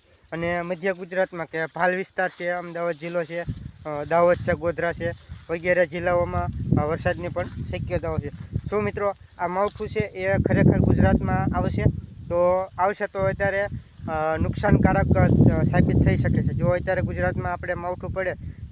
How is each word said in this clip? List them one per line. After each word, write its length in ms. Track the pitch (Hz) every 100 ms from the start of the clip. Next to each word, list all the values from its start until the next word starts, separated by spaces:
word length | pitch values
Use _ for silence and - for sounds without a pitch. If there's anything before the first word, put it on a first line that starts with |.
| _ _ -
અને 300 | 165 170 175
મધ્ય 300 | 170 175 190
ગુજરાતમાં 540 | 180 180 180 185 175 160
કે 200 | 160 160
ભાલ 300 | 160 180 180
વિસ્તાર 320 | 190 - 185
છે, 200 | - 175
અમદાવાદ 460 | 175 175 170 170
જિલ્લો 300 | 151 170 175
છે, 160 | 160 170
અ, 640 | 170 - - - 156 147 147
દાહોદ 280 | 165 175 175
છે, 160 | 180
ગોધરા 400 | 156 170 160 170
છે 200 | 165 170 170 - - -
વગેરે 360 | 170 175 175 170
જિલ્લાઓમાં, 600 | 175 175 175 175 180 175 - - -
અ, 40 |
વરસાદની 440 | 151 170 180 165 175
પણ 160 | 170
શક્યતાઓ 760 | 185 190 - 180 - 175 165 156
છે. 100 | 147 - - - -
શું 120 | 208
મિત્રો, 320 | 208 202 202 190 - -
આ 80 | 175
માવઠું 420 | 185 208 - 214
છે 100 | 214
એ 340 | 208 190 190
ખરેખર 460 | 196 - 185 - 190
ગુજરાતમાં 800 | - - 196 190 185 185 190 180
આવશે? 260 | 185 208 208 - - - -
તો 420 | 175 175 185 190 -
આવશે 280 | 190 208 202
તો 120 | 196
અત્યારે, 440 | 190 190 196 196 202 - - - -
અ, 280 | 156 156 160
નુકસાનકારક, 800 | 175 - 208 196 190 190 190 190
અ, 460 | 175 175 - 160
સાબિત 420 | 156 175 180 -
થઈ 120 | - 185
શકે 260 | 175 -
છે. 120 | -
જો 120 | - 170
અત્યારે 360 | 180 190 180
ગુજરાતમાં 500 | 185 175 180 180 180
આપણે 220 | 175 180
માવઠું 360 | 175 175 180 180
પડે 240 | 185 185 147 - - -